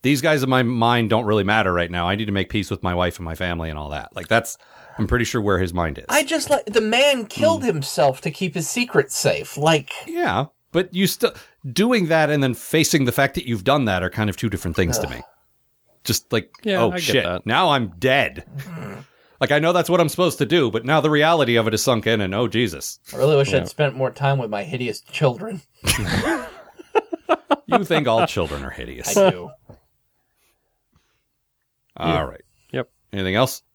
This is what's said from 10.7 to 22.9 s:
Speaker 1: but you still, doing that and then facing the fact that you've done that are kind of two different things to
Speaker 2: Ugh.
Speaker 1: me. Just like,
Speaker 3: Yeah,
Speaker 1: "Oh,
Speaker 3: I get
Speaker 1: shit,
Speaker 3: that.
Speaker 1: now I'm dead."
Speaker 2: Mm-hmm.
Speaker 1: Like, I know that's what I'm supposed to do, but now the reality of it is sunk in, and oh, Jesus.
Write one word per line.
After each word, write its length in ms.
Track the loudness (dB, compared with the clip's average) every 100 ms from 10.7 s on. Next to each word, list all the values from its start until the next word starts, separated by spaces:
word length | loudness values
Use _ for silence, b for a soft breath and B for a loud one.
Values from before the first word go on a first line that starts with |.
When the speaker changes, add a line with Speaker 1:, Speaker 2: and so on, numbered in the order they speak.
Speaker 1:
but 220 | -4 -2
you 140 | 0 0
still, 260 | 2 -2 B B B -8
doing 360 | 0 2 2 2
that 200 | 2 2
and 140 | 2
then 100 | 0
facing 520 | -2 -2 0 2 2 2
the 60 |
fact 220 | 2 0 -2
that 120 | -4
you've 160 | -2
done 220 | 2 2 2
that 180 | 0
are 60 | -2
kind 180 | -2 -2
of 80 | -2
two 120 | -4
different 260 | -2 -2 0
things 220 | 0 0
to 80 | -4
Speaker 2:
Ugh. 60 | -8
Speaker 1:
me. 60 | -16 _ _ _ _ _ _ _ -4
Just 260 | -4 _
like, 180 | -4 -4 -8
Speaker 3:
Yeah, 160 | -2 2
Speaker 1:
"Oh, 100 | 2
Speaker 3:
I 40 | 0
get 80 |
Speaker 1:
shit, 200 | 0 0 0
Speaker 3:
that. 200 | -4 0
Speaker 1:
now 260 | 2 2
I'm 180 | 2 -2 0
dead." 460 | 2 4 2 -4 -14 -14
Speaker 2:
Mm-hmm. 360 | -12 -12 B B -18 B B B
Speaker 1:
Like, 100 | 0
I 80 | 2
know 120 | 4
that's 160 | 2 2
what 100 | 2
I'm 60 | 2
supposed 280 | 2 0 0
to 60 | 0
do, 240 | 2 2
but 120 | 0 0
now 140 | 2
the 80 | 2
reality 460 | 4 4 4 4 4
of 80 | 2
it 60 |
is 80 | 0
sunk 240 | 0 0 2
in, 120 | 0
and 120 | 0 0
oh, 120 | 0
Jesus. 520 | 0 -2 -4 -12